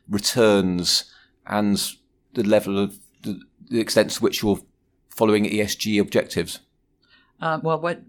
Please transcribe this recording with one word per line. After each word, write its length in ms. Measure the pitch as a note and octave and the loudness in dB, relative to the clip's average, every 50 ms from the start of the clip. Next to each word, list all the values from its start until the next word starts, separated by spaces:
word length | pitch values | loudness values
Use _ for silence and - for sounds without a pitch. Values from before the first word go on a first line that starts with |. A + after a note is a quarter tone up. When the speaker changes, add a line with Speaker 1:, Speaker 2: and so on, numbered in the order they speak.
| _ - | _ -6
Speaker 1:
returns 1040 | G#2+ G2 - - - B2+ A2+ G#2+ G2+ G2 F#2+ F#2 F2+ F2+ F2 - - - - - _ _ _ _ _ _ _ | -4 -4 -2 0 2 4 6 6 6 4 4 2 0 -2 0 0 -2 -2 -4 -6 _ _ _ _ _ _ _
and 360 | - G2+ G#2 G#2 G2+ G2+ G2 - - - - _ _ _ _ _ _ - | -6 -4 -2 0 0 0 0 -2 -6 -10 -14 _ _ _ _ _ _ -4
the 100 | B2 G#2+ | -2 0
level 340 | G2+ G#2+ G#2 G#2 G2 G2 | 2 2 2 2 0 -2
of 220 | G2 G2+ G2 - - - _ _ _ - | -2 -2 -4 -6 -10 -20 _ _ _ -12
the, 160 | G#2 G2 F2+ - _ _ _ - - | -12 -12 -12 -14 _ _ _ -10 -4
the 100 | - A2+ | -4 -2
extent 320 | A2 - - A2+ G#2+ - | -2 2 2 2 2 2
to 120 | - - A2+ | 0 0 0
which 200 | G#2 - - A2+ | 0 0 0 0
you're 160 | G#2 G2 F2+ - _ _ _ _ _ _ _ _ - | 0 0 0 -4 _ _ _ _ _ _ _ _ -14
following 360 | - - A#2 G#2+ G#2+ G#2 G#2 | -2 0 2 4 4 2 2
E 160 | G2 G2+ G#2 | 0 -2 -2
S 140 | G#2 G2+ - | -2 -4 -4
G 220 | - - G#2+ G#2 | -6 -4 0 0
objectives? 640 | G2+ G2 G2+ - A2 - - - G2 E2+ - - - _ _ _ _ _ _ _ _ _ _ _ _ _ _ _ - | 0 0 0 0 -2 -2 -2 -4 -6 -6 -6 -8 -16 _ _ _ _ _ _ _ _ _ _ _ _ _ _ _ -8
Speaker 2:
Uh, 180 | D#3+ E3 D#3+ D#3 D#3+ | -6 -4 -4 -4 -4
well, 160 | D#3+ D#3+ D#3 | -4 -4 -2
what, 220 | D#3+ E3+ F3 - - | -4 -6 -6 -8 -12